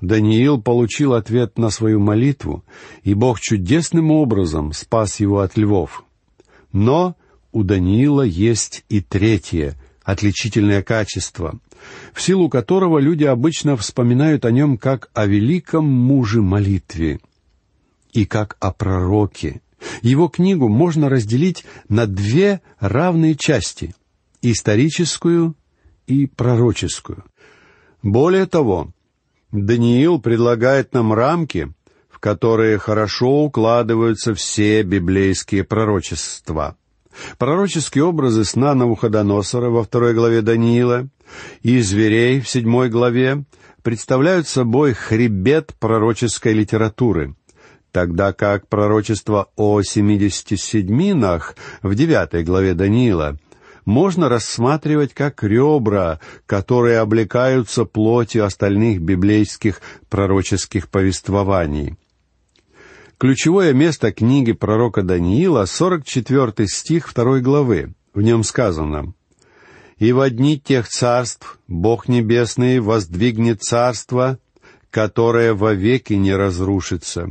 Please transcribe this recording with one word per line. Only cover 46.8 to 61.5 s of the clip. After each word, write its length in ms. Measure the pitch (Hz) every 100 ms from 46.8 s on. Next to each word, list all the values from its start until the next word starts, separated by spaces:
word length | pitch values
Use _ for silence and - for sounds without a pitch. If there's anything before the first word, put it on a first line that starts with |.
| 110 - 120 87 69 67 _ _ - _ _
тогда 420 | 90 87 85 98
как 360 | 92 104 101 -
пророчество 840 | 104 104 107 104 104 - 104 95 -
о 260 | 104 104
семидесяти 720 | 95 110 101 104 101 - -
седьминах 1040 | 101 - 110 92 117 202 175 98 85 - - - -
в 140 | 98 104
девятой 480 | 165 123 85 85
главе 300 | 82 92 95
Даниила 600 | 87 98 113 123 87 76 73 _ _ - -
можно 440 | - 120 190 175 143
рассматривать 840 | 120 - - 120 151 147 151 143
как 300 | - 143 -
ребра, 800 | 104 113 143 151 110 101 85 78 - - -
которые 520 | 101 - 123 120 117
облекаются 840 | 107 113 104 120 131 131 110 -
плотью 600 | 107 110 107 120 113 113
остальных 560 | 104 - 101 101 117 98
библейских 840 | 82 92 101 107 104 - 107 - - - _
пророческих 800 | 98 98 98 92 98 - 98 -
повествований. 1080 | 101 95 87 - 98 98